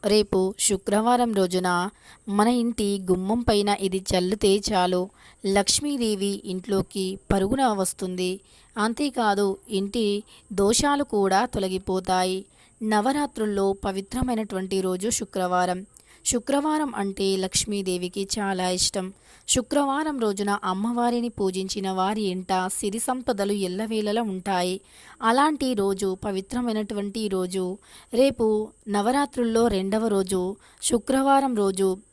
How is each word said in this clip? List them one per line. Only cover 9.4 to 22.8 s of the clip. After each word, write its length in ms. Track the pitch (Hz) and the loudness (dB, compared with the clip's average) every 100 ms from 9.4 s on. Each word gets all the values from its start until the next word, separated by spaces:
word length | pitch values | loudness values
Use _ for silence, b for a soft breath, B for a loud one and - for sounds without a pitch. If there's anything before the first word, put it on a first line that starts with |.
| 202 190 - | 0 -2 -4
ఇంటి 360 | 208 196 240 208 202 - B B | -4 -2 0 0 -2 -6 B B
దోషాలు 520 | 190 196 226 294 285 | 0 2 4 2 0
కూడా 360 | 285 208 196 190 240 | 0 2 4 4 2
తొలగిపోతాయి. 920 | 220 190 185 190 185 185 185 185 190 - b b b | -2 -2 -4 -2 -2 0 0 2 -2 -8 b b b
నవరాత్రుల్లో 880 | 214 214 214 294 285 - 214 202 196 196 | 0 2 2 0 -2 -2 -2 0 0 0
పవిత్రమైనటువంటి 920 | 208 190 196 247 254 226 214 190 190 190 | -4 -6 -6 -4 -2 -2 -2 -6 -2 -2
రోజు 300 | 185 185 202 | 0 -2 -2
శుక్రవారం. 680 | 233 214 196 180 180 180 180 196 - B B - | -4 -4 -4 0 2 0 -2 -8 -20 B B -2
శుక్రవారం 640 | 247 226 277 302 311 294 | -2 0 0 2 0 -2
అంటే 320 | 220 196 196 196 190 | -4 -6 -2 0 0
లక్ష్మీదేవికి 840 | 190 - - 202 185 180 180 190 196 - | 0 -2 -2 -4 -2 -4 -4 -6 -6 -4
చాలా 280 | 196 190 185 | -2 -2 -2
ఇష్టం. 380 | 185 - 202 190 - B B - | 0 -2 -2 -8 -12 B B -2
శుక్రవారం 680 | - 240 285 277 277 311 277 | -2 0 0 2 0 -2 -2
రోజున 320 | 226 196 202 202 | -2 0 -2 0
అమ్మవారిని 640 | 190 190 214 240 240 240 240 | -2 -2 -2 0 0 0 -4
పూజించిన 600 | - 196 185 190 208 190 | -2 -2 -2 -4 -4 -4
వారి 320 | 190 185 214 | 0 0 0
ఇంట 300 | 208 185 185 185 185 | -2 -4 -2 -2 0
సిరి 220 | - | -2